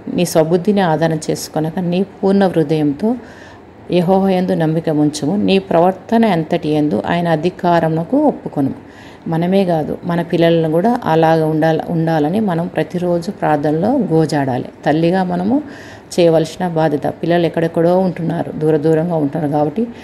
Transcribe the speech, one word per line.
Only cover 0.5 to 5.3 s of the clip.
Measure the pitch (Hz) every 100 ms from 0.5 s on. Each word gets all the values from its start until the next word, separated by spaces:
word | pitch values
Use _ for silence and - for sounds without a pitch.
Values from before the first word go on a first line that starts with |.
| 180 196 202
ఆధారం | 180 156 165 160 -
చేసుకొనక | 151 - 156 160 185
నీ | 175 180
పూర్ణ | 190 - 196 196 190
హృదయంతో | 165 147 156 147 139 214 247 - - - - - - -
యెహోవా | 175 170 190 196
యందు | 180 185
నమ్మిక | 175 160 160 160
ఉంచుము, | 151 151 - 143